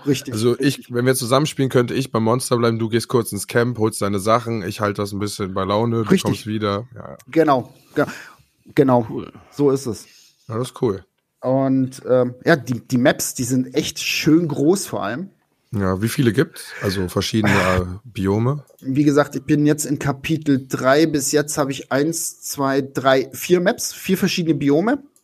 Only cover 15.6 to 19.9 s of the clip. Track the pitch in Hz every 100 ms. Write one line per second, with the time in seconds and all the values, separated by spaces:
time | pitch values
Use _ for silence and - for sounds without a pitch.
15.6 | _ 104 95 92 110 - 123 104 165 -
16.6 | - - 107 95 90 101 95 113 104 98
17.6 | 92 92 90 95 123 98 95 101 113 147
18.6 | - _ 135 131 147 143 143 135 - 151
19.6 | 147 151 -